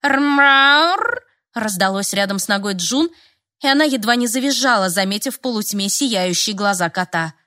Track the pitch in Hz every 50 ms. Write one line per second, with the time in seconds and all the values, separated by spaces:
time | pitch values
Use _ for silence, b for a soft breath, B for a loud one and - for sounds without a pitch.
0 | - 285 277 269 285 285 285 277 285 285 277 277 277 277 285 294 320 339 370 403
1 | 440 466 466 494 _ _ _ _ _ _ _ 240 214 214 196 180 190 190 190 196
2 | 202 - - 196 202 190 196 196 - - 208 202 196 208 196 185 175 165 240 277
3 | 320 339 330 b b b b b b _ _ _ - 277 269 285 311 302 269 254
4 | 208 220 240 240 240 240 220 262 254 277 269 233 247 269 240 214 190 185 170 196
5 | 190 190 202 208 - 269 - - - 262 233 214 208 - - 202 196 196 - -
6 | 285 262 226 190 185 185 175 170 - - 214 190 202 202 196 180 180 165 - 190
7 | 180 - - 170 165 160 - _ _